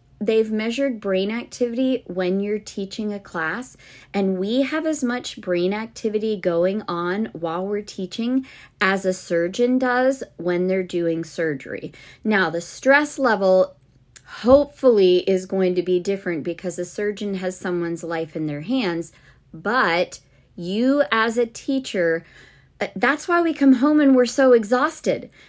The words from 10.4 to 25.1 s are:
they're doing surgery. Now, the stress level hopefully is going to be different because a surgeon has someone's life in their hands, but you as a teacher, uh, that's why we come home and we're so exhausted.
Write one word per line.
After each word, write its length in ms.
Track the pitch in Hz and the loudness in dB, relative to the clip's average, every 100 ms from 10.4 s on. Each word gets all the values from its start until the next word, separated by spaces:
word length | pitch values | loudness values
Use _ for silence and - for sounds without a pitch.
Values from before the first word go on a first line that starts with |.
| 170 175 185 | -2 0 0
they're 160 | 190 | -2
doing 420 | 180 175 170 165 | -2 -2 -2 -2
surgery. 680 | 165 - 160 143 - - 143 - - - | -6 -4 -4 -4 -8 -10 -12 -16 -20 -8
Now, 240 | 214 208 170 | 0 2 2
the 120 | 170 | -2
stress 580 | 175 - 262 285 294 - | -6 -2 4 4 4 0
level 580 | 262 202 190 185 185 - _ _ _ - | 0 2 4 4 2 -2 _ _ _ -20
hopefully 920 | - - 226 277 285 - 262 214 185 180 | -20 -2 6 6 6 2 4 6 6 6
is 280 | 185 185 185 | 4 0 0
going 280 | 190 185 | 0 0
to 80 | 180 | 0
be 160 | 175 180 | 0 0
different 460 | 175 196 185 165 | 0 -4 -4 -4
because 340 | 151 165 185 170 | -6 -6 -8 -8
a 60 | |
surgeon 500 | 175 - 208 208 208 | -8 -4 -4 -4 -6
has 220 | 190 185 190 | -4 -6 -6
someone's 480 | 196 175 170 170 | -4 -4 -4 -6
life 320 | 165 165 160 165 | -6 -6 -6 -6
in 100 | 156 | -6
their 140 | 147 | -6
hands, 520 | 165 262 196 170 170 - - _ _ | -4 -2 -2 -4 -6 -12 -20 _ _
but 680 | 160 190 254 202 170 170 - _ _ _ | -10 -2 0 2 0 -2 -6 _ _ _
you 480 | - 175 202 254 285 285 | -12 -6 0 2 2 2
as 260 | 220 233 226 | 0 0 0
a 100 | 233 | -2
teacher, 800 | - - 269 262 196 170 165 - - - _ _ - | -4 -4 -4 -4 -2 0 -2 -6 -20 -20 _ _ -8
uh, 60 | 202 | -6
that's 320 | 185 240 302 - | 0 0 0 0
why 160 | 349 | 2
we 100 | 330 | 2
come 220 | - 277 | 4 6
home 260 | 240 285 302 | 6 6 6
and 140 | 277 | 6
we're 100 | 262 | 6
so 280 | 240 - 262 | 4 4 6
exhausted. 760 | 233 202 247 302 - 208 | 6 4 0 0 -2 -2